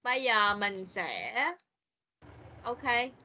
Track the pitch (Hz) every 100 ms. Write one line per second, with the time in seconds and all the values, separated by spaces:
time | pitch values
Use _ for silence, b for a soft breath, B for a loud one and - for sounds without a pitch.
0 | 247 262 254 220 202 202 202 190 185 196
1 | 160 98 107 233 302 349 _ _ _ _
2 | _ _ - - - - 226 240 262 240
3 | 254 -